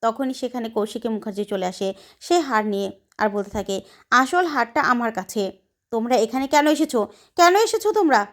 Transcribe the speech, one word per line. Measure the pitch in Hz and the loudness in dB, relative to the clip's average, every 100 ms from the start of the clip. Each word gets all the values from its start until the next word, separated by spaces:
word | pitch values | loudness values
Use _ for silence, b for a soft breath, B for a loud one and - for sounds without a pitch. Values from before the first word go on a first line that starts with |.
তখনই | 226 226 262 | -2 -2 -6
সেখানে | 254 254 247 226 | -4 -6 -6 -6
কৌশিকী | 226 214 233 233 | -4 -4 -4 -4
মুখার্জি | 220 214 196 208 | -4 -6 -8 -4
চলে | 196 185 | -4 -4
আসে | 185 196 190 B B | -4 -6 -6 B B
সে | - 349 | 0 0
হার | 240 226 214 | 2 0 0
নিয়ে | 196 196 - _ _ | -2 -4 -8 _ _
আর | 214 | -2
বলতে | 202 196 | -2 -6
থাকে, | 214 196 190 b b b | -8 -6 -6 b b b
"আসল | 240 262 349 359 | 2 2 0 0
হারটা | 294 233 302 | -2 -2 0
আমার | - 247 233 | 0 0 -2
কাছে, | 220 190 220 190 - _ _ _ | -4 -8 -6 -6 -8 _ _ _
তোমরা | 226 233 254 | -6 0 2
এখানে | 226 254 269 | 2 -2 0
কেন | 302 294 | 2 4
এসেছো, | 302 311 240 202 b b - | 2 0 -2 -4 b b 4
কেন | 349 381 | 6 6
এসেছো | 453 440 415 | 2 0 0
তোমরা?" | 427 359 240 202 | 2 4 4 2